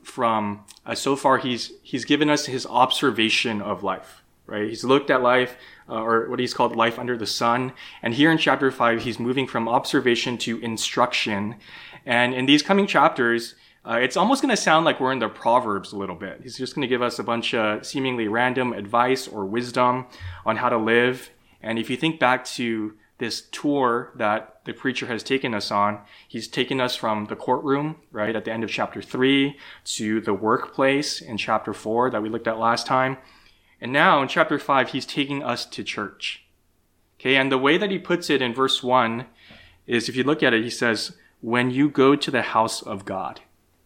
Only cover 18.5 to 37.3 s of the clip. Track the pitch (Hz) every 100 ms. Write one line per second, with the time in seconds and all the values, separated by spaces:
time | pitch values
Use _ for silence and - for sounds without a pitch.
18.5 | 127 123 101 101 117 127 131 - 107 98
19.5 | 117 123 127 123 127 127 - - - 110
20.5 | 107 123 117 110 117 123 127 - _ _
21.5 | _ 110 113 113 123 160 156 123 127 -
22.5 | - 117 113 107 - _ - 117 - -
23.5 | - 147 143 123 120 - - 107 110 -
24.5 | _ - - 131 123 123 113 - 135 135
25.5 | 104 - 104 101 104 - - _ 113 -
26.5 | 135 127 135 123 - 113 107 104 104 -
27.5 | 131 143 139 156 156 _ - 107 110 110
28.5 | 113 107 - 104 101 - 127 131 139 139
29.5 | - - - - - 107 110 107 98 110
30.5 | 127 - - 135 139 147 - - 104 -
31.5 | 110 113 98 110 117 123 110 107 117 117
32.5 | 113 113 120 - 131 131 135 - - _
33.5 | _ _ _ 123 143 185 147 131 175 160
34.5 | 143 - 135 127 135 - 147 139 143 120
35.5 | 120 - - 98 - 98 - - - _
36.5 | _ _ _ _ _ _ _ 127